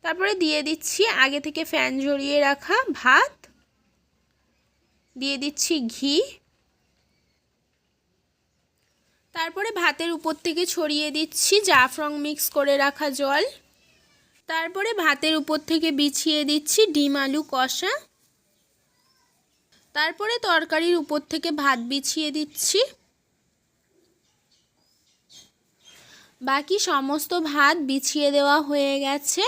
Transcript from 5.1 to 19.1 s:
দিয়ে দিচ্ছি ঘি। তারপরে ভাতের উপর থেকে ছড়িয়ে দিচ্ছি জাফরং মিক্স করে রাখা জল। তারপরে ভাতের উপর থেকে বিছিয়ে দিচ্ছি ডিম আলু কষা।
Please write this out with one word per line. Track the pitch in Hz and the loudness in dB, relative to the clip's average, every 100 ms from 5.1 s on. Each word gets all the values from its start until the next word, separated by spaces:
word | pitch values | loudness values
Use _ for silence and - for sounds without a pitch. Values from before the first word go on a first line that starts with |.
| 262 | -8
দিয়ে | 269 277 | -6 -4
দিচ্ছি | 285 285 - 330 226 | -6 -4 -2 0 -2
ঘি। | - 277 294 554 - _ _ _ _ _ _ _ _ _ _ _ _ _ _ _ _ _ _ _ _ _ _ _ _ _ _ _ _ _ | -4 0 0 0 -6 _ _ _ _ _ _ _ _ _ _ _ _ _ _ _ _ _ _ _ _ _ _ _ _ _ _ _ _ _
তারপরে | 339 330 349 427 | -6 -6 -4 -4
ভাতের | 415 339 294 330 | 0 0 0 -4
উপর | 330 320 311 349 | -4 -4 -4 -4
থেকে | 320 349 | -2 -4
ছড়িয়ে | - 302 294 302 | -2 -2 -2 -2
দিচ্ছি | 294 311 - - 392 | -4 -4 -2 2 2
জাফরং | 415 277 247 - 302 294 | 6 4 4 0 -6 -4
মিক্স | 294 294 - 302 | -6 -4 -4 0
করে | 277 277 | 2 2
রাখা | 277 285 302 | 2 0 -6
জল। | 262 277 285 466 - _ _ _ _ _ _ _ _ _ | -2 0 0 -2 -6 _ _ _ _ _ _ _ _ _
তারপরে | 320 330 370 415 427 | -6 -4 -4 -4 0
ভাতের | 320 277 311 311 | 0 2 0 0
উপর | 302 302 | 0 -4
থেকে | 302 330 320 | 0 -2 0
বিছিয়ে | 277 294 - - 302 | 0 0 0 -2 0
দিচ্ছি | 294 302 302 - 427 | 0 -2 0 2 4
ডিম | 294 285 277 | 4 0 0
আলু | 269 285 302 | 0 -2 -2
কষা। | 269 254 - 370 554 - _ _ _ _ _ _ _ _ _ _ | -2 -2 -2 -4 -4 -8 _ _ _ _ _ _ _ _ _ _